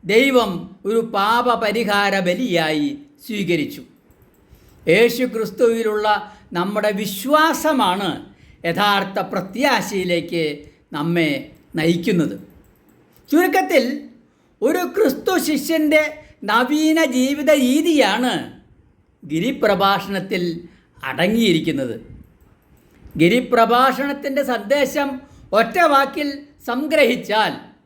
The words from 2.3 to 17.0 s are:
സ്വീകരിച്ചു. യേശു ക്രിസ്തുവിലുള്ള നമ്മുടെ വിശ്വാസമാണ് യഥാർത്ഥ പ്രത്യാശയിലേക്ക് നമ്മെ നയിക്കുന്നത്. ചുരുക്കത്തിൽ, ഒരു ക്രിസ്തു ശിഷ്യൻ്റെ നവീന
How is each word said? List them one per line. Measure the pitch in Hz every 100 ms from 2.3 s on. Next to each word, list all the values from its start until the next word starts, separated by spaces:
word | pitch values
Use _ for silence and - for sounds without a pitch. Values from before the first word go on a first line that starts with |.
| 175 254 170 160 156 147 139 - _
സ്വീകരിച്ചു. | - 214 175 170 139 - - _ _ _ _ _ _ - _ - -
യേശു | 175 233 240 254
ക്രിസ്തുവിലുള്ള | 220 208 - 240 233 226 214 214 208 202 - - 175
നമ്മുടെ | 185 208 214 202
വിശ്വാസമാണ് | 214 - 254 302 320 269 302 285 202 185 196 135 - - - - 170
യഥാർത്ഥ | 170 208 202 190 196 185
പ്രത്യാശയിലേക്ക് | 202 190 220 285 240 180 202 180 175 156 170 156 147 - _ _ 151
നമ്മെ | 156 170 160 139 127 - _ 170
നയിക്കുന്നത്. | 160 170 175 180 151 - - - _ _ _ _ _ _ _
ചുരുക്കത്തിൽ, | 294 359 381 381 320 240 294 - - _ _ _ _
ഒരു | 233 339 349 392
ക്രിസ്തു | 415 - - 370 294
ശിഷ്യൻ്റെ | 302 - 320 302 311 302 - - - -
നവീന | 220 247 302 311 320